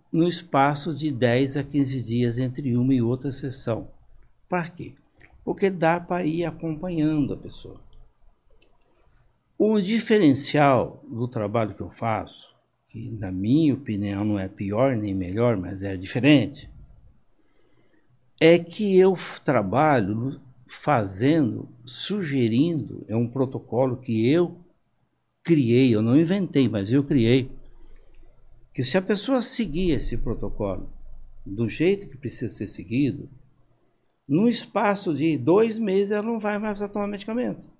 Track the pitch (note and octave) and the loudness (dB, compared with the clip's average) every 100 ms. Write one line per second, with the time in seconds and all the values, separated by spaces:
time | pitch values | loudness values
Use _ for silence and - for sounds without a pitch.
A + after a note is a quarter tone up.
0 | _ D#3+ F3 E3+ - C#3 C#3 D3 F3 C#3 | _ 2 2 0 0 2 4 2 -4 -4
1 | D#3 A#2+ A#2+ B2 C3+ C#3+ C#3 D3 C3 C3 | -4 0 2 4 2 -2 -2 0 0 -2
2 | A2 A#2+ A#2+ A#2 B2+ C3 C#3 A#2+ C3 C3 | -2 0 0 0 -4 -4 -2 2 2 2
3 | A2+ B2+ C#3+ B2+ C#3 - - G#2+ - - | 2 0 -4 -8 -10 -8 -6 -6 -6 -18
4 | - - - _ _ F3+ E3 - - - | -20 -20 -20 _ _ -4 -4 -10 -16 -18
5 | _ _ - - - - G3 F#3 E3 F3 | _ _ -20 -12 -8 0 0 2 0 0
6 | F3 F3+ D#3 E3 E3 - E3 D3+ F#3 E3 | -2 -4 -2 -2 -4 -6 -8 -6 -6 0
7 | D#3 D#3 C3 F#2 - - - - - - | 0 2 -2 -4 -12 -16 -18 -20 -20 -20
8 | - _ - _ _ _ _ _ _ _ | -20 _ -20 _ _ _ _ _ _ _
9 | _ _ _ _ _ - G#3 G#3+ F#3 A3+ | _ _ _ _ _ 0 2 2 0 -2
10 | A3 G#3+ D#3 B2+ - D3 C#3+ B2 D#2+ - | 2 4 6 4 0 2 4 4 0 -6
11 | - A2+ B2 A#2 G#2 A#2 G#2+ F#2+ F#2+ - | -12 -8 -6 -4 -2 -2 -2 -6 -14 -6
12 | A2+ G#2+ - - - _ _ _ _ A2 | -4 -4 -6 -16 -20 _ _ _ _ -16
13 | A2+ A2+ F#2+ F#2 G2+ D3 D#3 A#2+ - G2+ | -12 -10 -8 -4 2 4 4 0 -2 -4
14 | G2+ G2 G#2+ G#2 F#2+ - G2+ G#2 C3+ A#2 | -4 -2 -2 -2 -4 -6 -4 0 2 0
15 | G#2 F#2+ F2+ G2+ A#2+ G#2 F2+ F#2+ G2 F#2 | -2 -4 -4 0 0 0 -4 -8 -8 -8
16 | F#2 B2 C#3 D3 G2 - - - - - | -6 0 4 4 4 -6 -18 -20 -20 -20
17 | - _ _ _ _ _ _ _ _ _ | -20 _ _ _ _ _ _ _ _ _
18 | _ _ _ _ D#3+ E3+ F3 - G3+ F#3 | _ _ _ _ 6 6 4 -4 4 6
19 | F#3+ E3+ - - - B2+ F#2+ A#2+ D#3 C3 | 6 4 -6 -6 0 0 2 2 4 4
20 | F#2+ A2 C3 C#3 - - - - - C3+ | 2 -2 -4 -8 -16 -20 -16 -6 0 0
21 | G2 F#2+ C3 E3 A#2+ A2 - - - - | 0 0 2 2 2 -2 -10 -16 -12 -8
22 | - G#3 D#3+ C3+ A#2 A2+ E3+ D#3 - - | -4 -4 -2 0 2 4 2 0 -4 -10
23 | - A2+ A#2 C3+ B2+ B2 - A#2 C3 A#2 | -4 -2 -2 -2 -4 -4 -4 0 0 -2
24 | - A2 A#2 E3 E3+ - - _ _ _ | -2 0 2 2 0 -4 -20 _ _ _
25 | _ _ _ _ - D#3+ A#2 A#2+ C3 G#2+ | _ _ _ _ 2 2 4 4 6 4
26 | A2+ C#3 E3 G3+ F3+ C#3+ A#2+ G#2 G2 C3+ | 4 4 4 0 0 0 2 0 0 0
27 | C#3 C#3+ A2 C3 B2+ - - - - - | 2 2 4 2 0 -10 -18 -20 -20 -20
28 | - - - - - - - - B2 F#3 | -20 -20 -20 -20 -20 -20 -12 -4 0 0
29 | F#3 G3+ - C4 - - G3+ D3+ F#3 B2 | 0 -2 0 0 0 -2 -2 -2 0 0
30 | - A#2+ B2+ A2 G2+ - G2+ F#2 - - | -2 -2 -2 -4 -6 -4 -4 -4 -8 -14
31 | - - - - - G2+ A2+ - E3+ G3 | -16 -16 -16 -16 -12 -4 -4 0 0 0
32 | - - A2+ - G2+ - G#2 - F2 A#2+ | -4 -12 -12 -8 -10 -8 -10 -10 -4 0
33 | C#3 - - - _ _ _ _ _ _ | 0 -2 -12 -20 _ _ _ _ _ _
34 | _ _ - D3+ A#3 A#3 - G3 G#3+ G3 | _ _ -2 2 2 0 -4 0 0 0
35 | F3+ C#3 D#3+ C#3+ A#2+ G3 A#3 A3 G#3+ F#3+ | -2 0 0 2 4 4 4 0 0 0
36 | G3+ G#3 A3 A3+ G#3 G#3 G#3+ G3+ G3+ G#3 | 0 -2 -2 -4 -4 -2 -4 -4 -6 -4
37 | G3+ G3+ G#3+ A#3 A3+ F3 - _ | -6 -6 -6 -4 -4 -6 -14 _